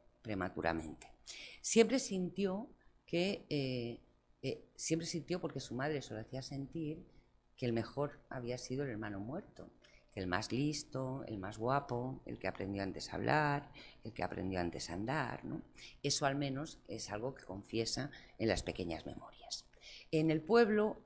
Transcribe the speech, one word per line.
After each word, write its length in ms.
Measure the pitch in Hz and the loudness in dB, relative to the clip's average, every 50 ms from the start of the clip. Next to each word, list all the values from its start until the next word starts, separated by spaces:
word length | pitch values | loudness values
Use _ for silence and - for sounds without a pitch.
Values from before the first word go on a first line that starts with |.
| - - _ _ | -20 -20 _ _
prematuramente. 840 | - 110 107 95 92 92 - - 82 82 82 82 80 78 71 - - - - - - - - - - - - - | -6 -4 0 0 0 0 0 2 2 4 4 2 0 -4 -8 -10 -14 -18 -20 -18 -14 -14 -12 -12 -12 -14 -12 -6
Siempre 380 | - - - 226 226 196 233 262 | 0 4 8 8 8 8 6 2
sintió 720 | 262 - 196 185 180 175 - - 202 190 185 202 240 - - - - - - _ _ | 2 2 0 0 0 0 0 2 2 2 2 0 -4 -8 -12 -18 -20 -20 -20 _ _
que, 400 | - - 170 175 196 202 - - - | 0 2 2 4 4 2 -2 -2 -2
eh, 520 | 151 143 139 131 127 123 117 120 117 - - - _ _ _ _ _ _ | 0 0 2 2 0 0 -2 -2 -4 -8 -12 -18 _ _ _ _ _ _
eh, 280 | - 135 - - - - - | -2 -2 -2 -4 -6 -14 -10
siempre 320 | - - - 160 165 165 - | -4 0 2 2 2 0 0
sintió, 320 | - 170 139 - 175 180 | -4 -4 -2 -2 -2 -2
porque 220 | 180 156 - 139 | -2 -4 -4 -4
su 120 | 131 - 120 | -6 -4 -2
madre 280 | 123 131 151 156 143 | -2 0 0 0 -2
se 120 | - - 110 | -2 -4 -6
lo 60 | 107 | -6
hacía 220 | 110 - 131 131 | -6 -6 -6 -6
sentir, 640 | 131 - 139 135 139 131 - 165 160 147 156 175 - - - - - _ _ _ _ _ _ | -6 -6 -6 -6 -6 -6 -4 -4 -4 -4 -4 -6 -10 -16 -20 -20 -20 _ _ _ _ _ _
que 100 | - - | -2 0
el 60 | 123 | 2
mejor 480 | 117 117 113 - - 135 147 143 - - - - | 2 2 0 0 0 -2 -2 -2 -2 -8 -14 -10
había 280 | - 131 120 117 123 123 | -8 -6 -4 -4 -4 -4
sido 260 | - - 127 135 143 | -4 -4 -2 -2 -2
el 60 | 139 | -2
hermano 320 | 117 104 110 104 104 98 | -2 -4 -4 -4 -4 -4
muerto, 500 | 101 113 139 185 - - - - - - - - - - - - - - | -4 -4 -6 -6 -6 -8 -12 -16 -16 -16 -18 -20 -20 -20 -20 -20 -20 -10
que 80 | - 104 | -6 -4
el 80 | 95 90 | 0 2
más 240 | 90 92 110 - | 2 2 2 0
listo, 720 | - 123 143 151 156 147 - - - 131 131 131 131 135 - - | 0 2 2 2 0 -2 -4 -4 -4 -4 -2 -2 -4 -4 -6 -6
el 100 | 110 101 | -6 -6
más 200 | 95 98 110 107 | -6 -6 -4 -2
guapo, 640 | 110 120 135 143 143 - 127 120 123 127 131 - - | 2 2 4 2 2 0 -2 -2 -2 -2 -6 -6 -8
el 140 | - 113 107 | -8 -8 -4
que 80 | - 95 | -4 -4
aprendió 360 | - - 95 95 98 98 98 | -2 -2 -2 -2 0 0 -2
antes 300 | 95 - - - - - | -2 -4 -4 -6 -6 -4
a 20 | |
hablar, 560 | 87 104 117 139 151 151 147 143 143 143 - - - - - - - - | 0 2 4 6 6 6 4 2 0 -2 -6 -12 -18 -18 -18 -16 -14 -12
el 80 | 113 | -10
que 120 | 107 - 87 | -6 -4 -4
aprendió 360 | 90 - 92 92 92 95 90 | -2 -2 -2 -2 0 0 2
antes 300 | 87 87 82 - - - | 0 0 0 -4 -6 -6
a 40 | 85 | -4
andar, 500 | 90 104 117 139 156 131 120 - - - | -4 -2 0 0 0 0 -2 -4 -6 -6
¿no? 160 | - - 165 - - - - - - - - - | -6 -6 -8 -8 -10 -18 -18 -18 -18 -10 -4 0
Eso 220 | 143 139 - 151 | 0 2 4 4
al 100 | 139 139 | 4 4
menos 440 | 143 147 139 131 135 151 156 - - - - | 2 2 0 0 -2 -4 -6 -8 -12 -12 -10
es 220 | - 113 - - | -8 -8 -6 -4
algo 260 | 101 104 113 131 139 | -4 -2 -2 -4 -6
que 100 | - - | -6 -10
confiesa 640 | - 92 98 104 - - 113 113 113 - 127 127 147 - - - - - - | -10 -10 -10 -6 -2 0 2 2 2 0 -2 -2 -4 -6 -10 -18 -14 -4 2
en 120 | 110 113 | 4 6
Las 140 | 92 82 - | 6 6 4
pequeñas 420 | - 80 - 92 85 80 78 - | 0 -2 -2 -2 -2 -2 -4 -4
memorias. 600 | 73 76 - - - - - - - - - - - - - - - - - - - | -8 -10 -10 -12 -16 -18 -16 -12 -10 -10 -10 -10 -12 -20 -20 -18 -16 -16 -16 -6 0
En 200 | - 156 156 160 | 2 4 4 4
el 100 | 156 160 | 4 4
pueblo 640 | 156 160 220 233 240 202 214 208 208 214 - - - | 4 6 8 8 8 8 8 6 4 2 0 -4 -8